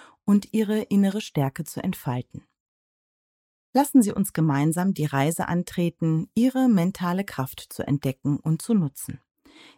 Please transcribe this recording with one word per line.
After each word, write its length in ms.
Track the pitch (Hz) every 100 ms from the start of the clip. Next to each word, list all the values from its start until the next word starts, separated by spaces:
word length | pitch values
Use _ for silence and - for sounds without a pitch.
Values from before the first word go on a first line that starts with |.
| - _
und 280 | - 202 -
Ihre 280 | 220 208 214
innere 400 | - 202 196 208
Stärke 440 | - 156 135 -
zu 180 | 156 -
entfalten. 640 | 190 - - 123 - - - _ _ _ _ _ _ _ _ _ _ _ _
Lassen 280 | 254 285 277
Sie 100 | 208
uns 200 | - 196
gemeinsam 640 | - 160 139 151 165 190
die 120 | 170 147
Reise 420 | 139 143 170 -
antreten, 800 | 170 180 - 175 - 165 160 -
Ihre 340 | - 254 262 262
mentale 560 | 202 180 - 180 180
Kraft 420 | 202 - 131 - -
zu 140 | - -
entdecken 520 | 143 139 - 139 143
und 220 | 156 160
zu 140 | -
nutzen. 460 | 220 147 - - - _ _ _ - -